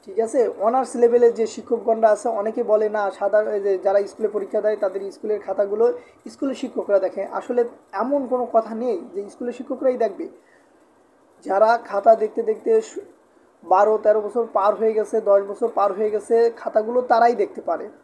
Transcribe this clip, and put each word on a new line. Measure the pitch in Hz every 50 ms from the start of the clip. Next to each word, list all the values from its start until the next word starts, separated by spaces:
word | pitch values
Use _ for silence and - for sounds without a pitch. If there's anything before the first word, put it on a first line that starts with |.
| _
ঠিক | - 190 202
আছে, | 226 226 - 277 233 196 - -
অনার্স | 190 220 240 262 254 240 -
লেভেলের | 233 240 233 233 240 240 233 226
যে | 208 226
শিক্ষকগণরা | - - - - - 240 220 196 226 226 220 226 220
আছে, | 214 208 - 240
অনেকে | 220 202 202 220 220 - 233
বলে, | 196 214 214 220 214
"না, | 208 214 202 196
সাধারণ, | 190 - 202 202 202 214 214
এই | 220 214 208
যে | 196 202 196
যারা | 185 180 202 190 202 202
স্কুলে | 196 - - 220
পরীক্ষা | 208 214 208 196 196 - 214
দেয়, | 208 214 214
তাদের | 208 208 190 190 196 196 196
স্কুলের | - - - 214 214 202
খাতাগুলো | 202 - 190 196 208 202 202 214 233 240 240 240 - - _ _ _ 226
স্কুলের | - _ 302 269 254
শিক্ষকরা | - - 240 - - 180 - 202 196
দেখে।" | 185 185 - 196 196
আসলে | - - 196 190 - 240 247 233 233 - - _ _
এমন | - 196 220 254 285 285 269
কোনো | 226 254 247 247 240 -
কথা | 226 220 220 226
নেই | 220 240 254 220 175 - - -
যে | 196 202 202
স্কুলের | - _ 254 240 240
শিক্ষকরাই | - 254 - 269 - - 262 254
দেখবে। | 226 226 214 190 - 165 - - - _ _ _ _ _ _ _ _ _ _ _ _ _ _ _ _ _ _ _ _ _
যারা | 294 190 196 214 220 233
খাতা | 233 - - 202 196 196 240 220
দেখতে | 220 214 214 - - 220
দেখতে | 214 220 214 - - 226 220
সু-, | 220 - - 381 - - - _ _ _ _ _ _ _ _ _ -
বারো | - - 185 208 214 220
তেরো | 214 214 214 214 220
বছর | 208 208 - 240 226 226 -
পার | 208 190 208 208
হয়ে | 180 220 220 220
গেছে, | 214 208 208 - 220
দশ | 214 202 202 202
বছর | 202 196 202 - - 226 -
পার | - 196 202 190
হয়ে | 185 220 214
গেছে, | 208 208 202 - 233 226 233 233 226
খাতাগুলো | - - - - 220 214 220 240 247
তারাই | 240 240 247 226 233 240 240
দেখতে | 196 202 - - -
পারে। | - - 170 - - 214 - -